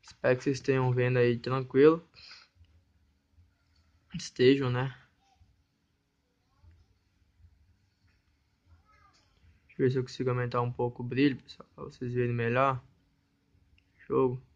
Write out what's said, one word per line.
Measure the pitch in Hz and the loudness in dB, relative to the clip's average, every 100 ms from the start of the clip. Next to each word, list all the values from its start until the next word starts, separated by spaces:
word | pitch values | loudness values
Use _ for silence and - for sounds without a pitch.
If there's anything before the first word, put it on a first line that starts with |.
Espero | - - 127 127 | -20 -4 0 0
que | 143 | 0
vocês | 131 | -4
estejam | - 131 127 | -2 0 0
vendo | 123 123 127 | 0 0 2
aí | 120 117 | 2 0
tranquilo. | 127 131 127 135 147 165 - - - - - _ - _ _ _ _ _ _ _ _ _ _ _ _ _ _ 170 | -4 -4 0 6 6 6 -6 -20 -20 -20 -20 _ -20 _ _ _ _ _ _ _ _ _ _ _ _ _ _ -14
Estejam, | - - 127 139 127 | -14 2 4 4 0
né? | 123 131 - _ _ _ _ _ _ _ _ _ _ _ _ _ _ _ _ - _ _ _ _ _ _ _ - _ _ _ _ _ _ _ _ _ _ _ _ - 427 427 _ _ _ _ - _ _ | -2 -4 -8 _ _ _ _ _ _ _ _ _ _ _ _ _ _ _ _ -20 _ _ _ _ _ _ _ -20 _ _ _ _ _ _ _ _ _ _ _ _ -20 _ _ _ _ _ _ -20 _ _
Deixa | - | -2
eu | 131 | -2
ver | |
se | 131 | -2
eu | |
consigo | 127 - 127 | -6 -6 -4
aumentar | 123 123 123 | -4 -4 -4
um | 120 | -4
pouco | 123 123 120 | -4 -6 -6
o | 120 | -8
brilho, | 123 143 123 | 0 0 0
pessoal, | - - - - | -12 -20 -20 -18
pra | |
vocês | 143 - 123 | -18 -12 -6
verem | 123 123 | -2 -2
melhor. | 120 117 120 135 131 - _ _ _ _ _ _ _ _ _ _ _ - | -2 0 2 2 0 -10 _ _ _ _ _ _ _ _ _ _ _ -4
Jogo. | 131 131 127 - | 0 0 -4 -14